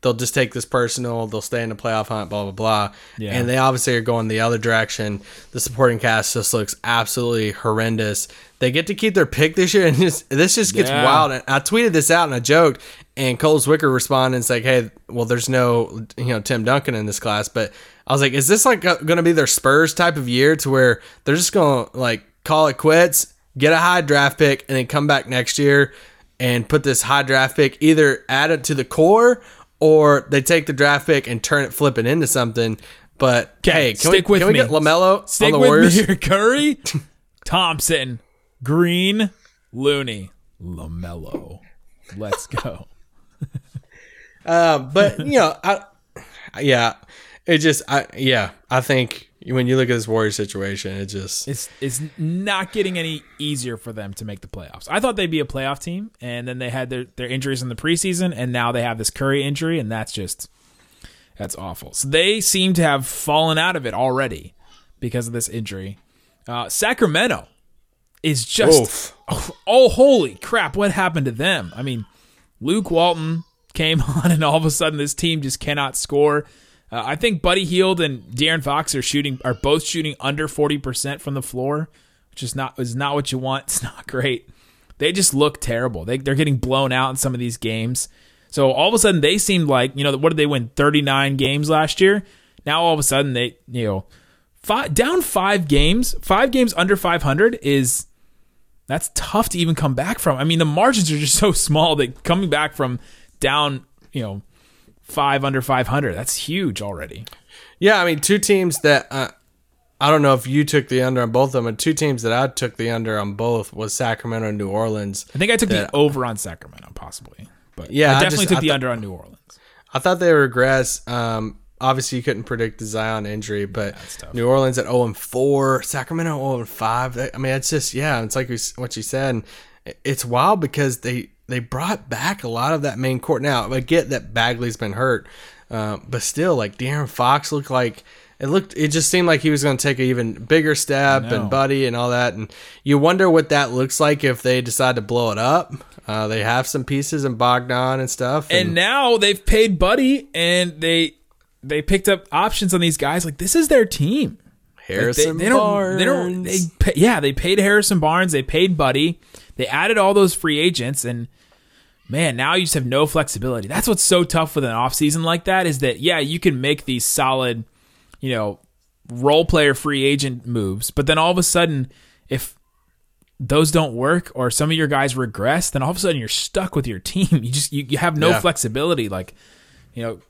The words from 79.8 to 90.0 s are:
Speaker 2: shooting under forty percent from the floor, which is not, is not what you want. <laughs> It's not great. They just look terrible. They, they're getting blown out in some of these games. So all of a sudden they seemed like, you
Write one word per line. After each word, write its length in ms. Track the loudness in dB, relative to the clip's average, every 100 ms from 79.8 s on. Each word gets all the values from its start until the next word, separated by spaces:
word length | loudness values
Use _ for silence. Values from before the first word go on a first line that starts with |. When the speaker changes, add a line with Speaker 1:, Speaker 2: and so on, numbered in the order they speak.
Speaker 2:
shooting 320 | 0 -4 -6 -4
under 300 | -6 -4 -6
forty 300 | -2 0 0
percent 420 | -4 -6 -6 -8
from 140 | -8
the 80 | -8
floor, 460 | -8 -6 -4 -4 -6 _ _ _ _
which 120 | -12
is 140 | -10 -6
not, 200 | -8 -6
is 180 | -6 -4
not 180 | -4
what 160 | -2 -4
you 60 | -4
want. 260 | -4 -6
<laughs> 20 | -4
It's 160 | -6
not 260 | -6 -12 -10
great. 400 | -4 -2 -2 _ -20 _ _ _ -4
They 160 | -2
just 200 | 0 0
look 260 | 2 0 0
terrible. 440 | -4 -2 -2 -4 -6
They, 100 | -4
they're 180 | -2
getting 220 | 0 2 0
blown 340 | 0 0 0
out 200 | 0 -2
in 60 | -2
some 180 | -4
of 60 | -4
these 180 | -6 -6
games. 500 | -6 -4 -4 -4 -8 _ _ _ _
So 220 | 2 2
all 160 | 4 2
of 60 |
a 40 | 4
sudden 220 | 4 4
they 160 | 2 2
seemed 300 | 2 0 2
like, 240 | 2 0
you 80 | 0